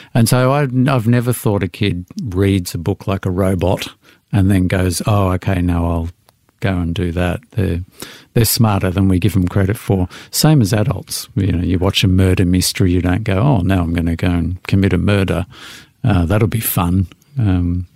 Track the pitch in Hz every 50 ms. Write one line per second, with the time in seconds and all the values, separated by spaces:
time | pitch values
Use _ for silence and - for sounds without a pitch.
0 | - - - 123 113 - 127 127 127 127 135 147 147 127 120 127 123 139 139 123
1 | 104 117 120 123 117 127 117 - - 117 101 98 98 90 - - 104 101 90 87
2 | 90 - - 220 180 113 87 92 101 98 98 98 90 - - 87 80 104 95 -
3 | - - 98 95 - 95 90 90 98 92 98 85 - 87 98 - - - - _
4 | _ - _ _ _ _ - 104 95 95 104 92 90 87 98 92 92 92 85 -
5 | - 113 104 101 98 92 92 90 - - 95 90 87 87 87 85 85 85 85 82
6 | 82 85 - _ _ _ _ _ _ _ _ _ - 101 95 90 87 82 85 -
7 | 90 87 82 87 87 87 85 - - _ - - 98 87 87 85 90 - _ -
8 | - - - - - _ - 120 113 - - - 117 110 101 95 98 92 85 98
9 | 98 98 92 90 85 85 - 98 90 90 - 101 98 95 107 - - - 104 92
10 | 90 - - - - - - - - 151 156 143 110 90 107 104 107 - - -
11 | - - - - - - - - 98 98 87 85 87 85 90 87 90 98 95 -
12 | - 95 92 92 95 92 90 92 95 87 92 92 - - - - 101 92 90 92
13 | 85 90 90 98 110 - 95 92 107 147 139 92 87 92 98 92 85 82 85 85
14 | 82 85 82 82 - 90 87 85 80 82 90 - - - - 98 95 98 90 85
15 | 87 98 101 101 95 87 85 82 - - - - - - - - - _ _ _
16 | - - 101 90 87 80 101 107 113 87 - 110 113 - - - 90 87 90 95
17 | 92 - - - _ _ 143 135 113 98 90 90 87 87 87 90 90 - _